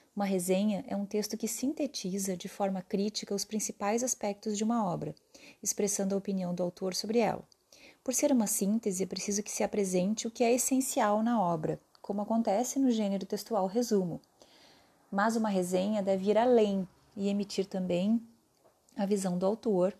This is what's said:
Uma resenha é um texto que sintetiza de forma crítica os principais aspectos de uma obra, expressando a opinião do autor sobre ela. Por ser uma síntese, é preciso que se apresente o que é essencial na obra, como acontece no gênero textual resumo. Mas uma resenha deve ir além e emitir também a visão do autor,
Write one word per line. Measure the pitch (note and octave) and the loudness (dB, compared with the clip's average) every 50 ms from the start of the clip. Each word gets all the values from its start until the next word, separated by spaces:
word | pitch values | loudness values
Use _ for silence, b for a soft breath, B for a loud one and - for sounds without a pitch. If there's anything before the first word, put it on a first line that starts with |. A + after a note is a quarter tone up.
| B B - | B B -6
Uma | G3+ G3+ | -4 -2
resenha | F#3+ G3 F3+ F3 F#3 F#3 F#3+ G#3 G#3+ G3+ - - | 0 0 0 2 2 2 2 2 0 0 -2 -4
é | - G3 | -6 -6
um | G3+ G3+ | -6 -4
texto | G3 - G#3 G#3 - A3+ | -4 -4 -4 -4 -4 -4
que | A3 A3+ | -4 -4
sintetiza | A3 - - B3+ C#4 D#4+ - D4 - - - - F3+ F#3+ G3+ F#3+ G3 F3+ | -6 -4 -4 -4 -4 -2 -2 -4 -4 -4 -6 -6 -6 -4 -4 -4 -4 -4
de | F3 - | -6 -8
forma | F#3+ - - G3+ G3 F#3+ F#3 | -10 -4 -2 -2 -2 -2 -4
crítica | - - - G3 G3+ G#3+ - - - - G3+ | -4 -2 -2 -2 0 -2 -4 -6 -6 -6 -6
os | G3 - | -6 -4
principais | - G#3+ G#3+ - - - - G#3 G3+ A3+ A#3+ B3+ | -4 -4 -4 -4 -6 -6 -4 -2 -2 0 0 -2
aspectos | A#3+ - - G#3+ G3+ G3 G3+ - A3 G#3 | -2 -4 -4 -4 -6 -6 -6 -6 -6 -4
de | G3 A3 | -2 0
uma | A3 A#3+ A#3 G#3 | 0 0 0 0
obra, | F3+ D#3+ D3+ D3+ D#3 D#3 - _ B B B B B B B | -2 -2 -4 -6 -8 -10 -12 _ B B B B B B B
expressando | - - - - G#3 G3 - - G3 F#3+ G3 | -6 -4 -2 0 0 0 0 0 0 0 -2
a | |
opinião | G3 - G#3 G3 F#3 F3+ F3 F3+ | -2 -2 -2 -2 -2 -2 -2 -2
do | F3+ F3+ | -2 -2
autor | F3 - - F#3+ F#3 F3 | -4 -4 -4 -4 -4 -4
sobre | - - G#3 A3+ A#3+ | -4 -2 0 2 2
ela. | G#3+ - - - - _ _ _ _ B B B B B B B - | 2 2 0 -4 -8 _ _ _ _ B B B B B B B -6
Por | C4+ B3 | -4 0
ser | - D4 D4 | 2 4 4
uma | C4+ A#3 G#3 | 4 4 4
síntese, | F#3+ - - G3+ F#3+ A3 A#3 - G#3 F3+ F#3 F#3+ | 2 0 0 2 2 2 2 0 -2 -2 -2 -4
é | |
preciso | F#3 F#3+ F#3 - G#3 G3+ G#3 G#3 | -4 -4 -4 -4 -2 -2 -2 -4
que | - | -4
se | - - G#3 | -2 -2 -2
apresente | G3 - G#3 G3 F#3 F#3 F3+ F3+ G3+ A3 - - | 0 0 -2 0 2 2 2 2 0 0 -2 -4
o | A3+ | -6
que | - - A#3+ | -2 0 2
é | A#3 | 4
essencial | B3 A#3+ - - C4 C4 C4 - - C4+ A3 G#3 G#3 A3 | 4 2 2 2 0 0 0 0 0 2 2 4 4 2
na | A3 A#3 A#3+ G#3+ | 2 2 2 2
obra, | F3+ F3 E3+ D#3+ D#3+ D3+ D#3 - _ _ _ _ | 2 2 0 0 0 -2 -4 -4 _ _ _ _
como | - - G3+ G3+ G3+ | -8 -6 -4 -4 -2
acontece | G#3 A3+ A#3 A3+ G#3+ F#3+ A3 B3 - - C4+ | 0 0 0 2 2 2 0 0 0 0 2
no | C4+ B3 | 2 4
gênero | A3+ A3 G#3 G3 G3 F#3+ F#3+ | 4 2 2 0 0 -2 -2
textual | - G#3 G3 - - A3+ G3 F#3 | -4 -6 -6 -4 -2 0 0 0
resumo. | F#3 G3 B3 A#3+ - G#3+ F#3+ F3+ E3 - - - _ B B B B B B B B B B B B B B B _ | 0 0 0 2 2 2 2 2 0 -4 -8 -12 _ B B B B B B B B B B B B B B B _
Mas | G3 G3 G#3 A3+ A3+ | 0 0 2 2 2
uma | A3+ A3 G#3 | 0 0 0
resenha | G3 F#3 F3+ F3+ F#3 F#3 F#3+ G#3+ A3 G#3 F#3+ | 0 0 0 0 0 0 0 0 0 0 0
deve | G3 G3 F#3+ F#3+ G#3 | 0 0 2 2 2
ir | G3+ | 4
além | G#3+ A#3+ B3+ B3 A3+ G#3+ G3+ G3 F#3+ F3+ - _ _ _ _ - | 4 6 6 6 6 6 4 2 0 -2 -6 _ _ _ _ -8
e | G#3 G3 G3+ | -4 -2 -2
emitir | G3+ G3+ G3 - - G3 F#3+ | -2 -2 -4 -2 -2 -4 -4
também | - - F#3 F#3 F3+ F3 F3 F#3+ G#3+ A#3 A3+ - - _ _ _ _ _ _ _ _ _ _ _ _ - | -2 -4 -4 -2 0 0 2 2 2 0 0 -2 -6 _ _ _ _ _ _ _ _ _ _ _ _ -6
a | - G3 | -4 0
visão | F#3+ G#3 F#3+ F#3+ F#3 F3+ | 0 0 0 0 0 -2
do | F3+ F#3+ | 0 0
autor, | F#3+ A3+ A3+ - A3+ G3 F3+ F3+ G3 F#3+ | 0 0 0 0 0 2 2 2 2 0